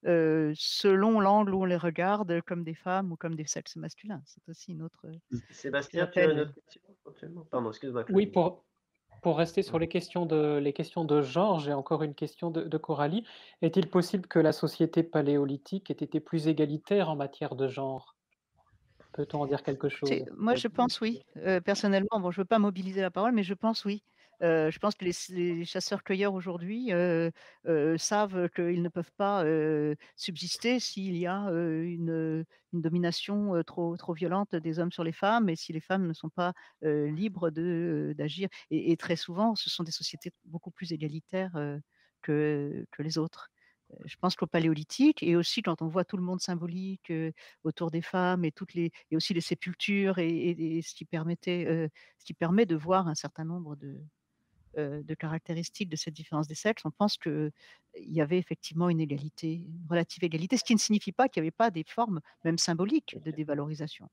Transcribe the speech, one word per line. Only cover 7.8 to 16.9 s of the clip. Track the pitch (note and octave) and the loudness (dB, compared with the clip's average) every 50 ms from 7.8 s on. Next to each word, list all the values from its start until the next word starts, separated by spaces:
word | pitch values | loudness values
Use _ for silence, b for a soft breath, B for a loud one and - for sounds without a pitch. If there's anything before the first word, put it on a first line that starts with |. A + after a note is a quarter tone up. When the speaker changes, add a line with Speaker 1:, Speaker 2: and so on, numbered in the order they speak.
| - C3+ A#2+ B2 A2+ - | -10 -6 -4 -4 -4 2
Speaker 4:
Oui, | G3 F#3+ G#3+ | 4 4 4
Speaker 3:
Claudine. | G3+ - | 4 2
Speaker 4:
pour, | F#3+ E3+ - - - _ _ _ _ _ _ _ _ _ _ - - - | 2 2 2 0 -4 _ _ _ _ _ _ _ _ _ _ -20 -2 2
pour | F3 D#3 D3+ | 2 4 4
rester | E3+ E3 - - F#3+ | 2 2 2 -2 -2
sur | - - | 0 0
Speaker 3:
Ouais. | E3 E3 | 0 0
Speaker 4:
les | E3 | 0
questions | - F#3 F3 - - F3+ F3 | -2 -4 -4 -2 -4 -2 0
de, | D#3+ D#3 D#3 D3+ D3+ D3 C#3+ | 2 2 2 4 4 2 2
les | C#3+ C#3+ C#3 | 2 0 0
questions | - E3 - - F3+ E3 | -2 -6 -4 -2 -4 2
de | C#3+ D3 D3 C#3+ | 4 4 4 4
genre, | C3 B2+ D#3+ F#3+ A3 F#3+ D#3+ | 4 2 2 4 4 4 2
j'ai | D3 D3 C#3+ | 2 0 -2
encore | C#3 C3+ - E3+ D3 D#3 | -2 0 0 0 0 0
une | D3+ C#3+ | -2 -4
question | - D#3+ D3 - - - E3+ | -6 -8 -8 -6 -6 -6 -4
de, | D#3+ E3 E3 | -2 -2 -4
de | E3 D#3+ | -2 -4
Coralie. | D#3 - - D#3 C#3 D3 C#3+ E3+ A3 A3+ B B B B B B B | -4 -2 -2 -2 0 0 0 0 -2 -4 B B B B B B B
Est-il | - E3 E3 F#3+ F3 E3+ | 0 4 4 4 2 4
possible | - F#3 F3 - - G3 F3+ | 4 2 2 4 0 -2 -2
que | - - E3+ | 2 4 6
la | D#3 D#3 | 6 6
société | D3+ - - D3+ - - E3 D#3+ - F3 E3 | 4 4 -2 -4 2 2 0 2 4 2 0
paléolithique | E3 - D#3 D3 C#3+ D3 C#3+ C#3+ C#3 C#3 C#3 _ - - G3 - - E3 | 2 2 0 2 4 4 4 2 2 -2 -6 _ -8 -8 -8 -6 -6 -6
ait | - D3+ | -6 -6
été | - - D#3 | -2 -2 -4
plus | D3+ - - E3 D3 D#3+ | -4 0 -2 0 2 2
égalitaire | D#3+ D3 D#3 C#3+ D3 D3+ - - | 4 4 2 2 2 -6 -2 2